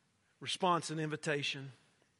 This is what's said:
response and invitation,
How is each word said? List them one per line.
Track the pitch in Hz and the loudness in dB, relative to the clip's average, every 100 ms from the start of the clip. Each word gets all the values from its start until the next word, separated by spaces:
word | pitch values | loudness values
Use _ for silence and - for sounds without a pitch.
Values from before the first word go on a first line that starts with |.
| _ _ _ _ | _ _ _ _
response | 131 - 185 170 160 | -6 0 4 4 2
and | 156 | -2
invitation, | 156 151 165 147 143 143 139 120 _ _ _ | -2 -2 -2 0 -2 -4 -8 -16 _ _ _